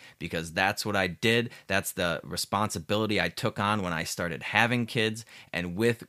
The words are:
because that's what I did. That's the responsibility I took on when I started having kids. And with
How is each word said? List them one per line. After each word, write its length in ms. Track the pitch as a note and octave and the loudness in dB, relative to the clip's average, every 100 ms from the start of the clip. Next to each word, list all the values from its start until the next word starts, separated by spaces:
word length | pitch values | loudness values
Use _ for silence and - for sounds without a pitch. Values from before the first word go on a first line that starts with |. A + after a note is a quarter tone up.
| - - | -20 -10
because 340 | E2+ E2+ E2 | -6 -4 -2
that's 320 | E2 F#2+ G#2 A2 | 2 2 2 0
what 100 | G2+ | 0
I 120 | F#2 | 0
did. 420 | E2 A2+ A#2 A#2+ - - | 2 2 4 2 -6 -2
That's 240 | F#2+ - | -2 0
the 300 | - F2 D#2+ | -2 0 0
responsibility 960 | - F2+ - G2+ G#2 G#2 D2+ G#2 G#2+ G2+ | -4 -6 -2 0 0 -2 0 0 2 2
I 100 | F2 | 0
took 300 | - A2+ - | 0 -4 0
on 220 | G2+ G#2+ | 0 2
when 120 | F2+ | 0
I 100 | E2 | -2
started 400 | E2 - F2 D#2+ | -4 -2 -4 -4
having 420 | - G#2 A2+ B2 A2+ | 0 2 4 2 0
kids. 400 | A#2+ A2 A2 - - - | 0 0 -2 -12 -20 -8
And 240 | E2+ F2 F2 | -4 -4 2
with 280 | A#2 A#2 | 2 2